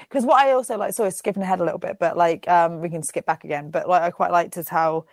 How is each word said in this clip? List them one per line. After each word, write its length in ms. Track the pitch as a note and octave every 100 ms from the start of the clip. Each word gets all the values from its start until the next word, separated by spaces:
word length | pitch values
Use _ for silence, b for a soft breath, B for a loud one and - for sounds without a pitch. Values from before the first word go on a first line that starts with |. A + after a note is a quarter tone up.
| B
'Cause 160 | C#4 A#3+
what 200 | C4+ C4+
I 60 |
also 260 | C4 B3+ G#3+
like, 160 | G3+
sorry, 180 | G3 G3
skipping 300 | - - G3
ahead 200 | F#3 F#3
a 20 |
little 160 | E3 F3+
bit, 180 | - -
but, 160 | E3+ E3+
like, 320 | E3+ E3 -
um, 320 | F3 E3+ E3
we 100 | E3+
can 120 | E3
skip 240 | - - -
back 180 | D#3
again, 280 | D3+ D3 D3+
but, 160 | E3 E3
like, 140 | F3+
I 80 | F3
quite 200 | - F3+
liked 240 | F3 E3+ F3+
is 120 | D#3+
how 360 | E3+ D#3+ D#3+ -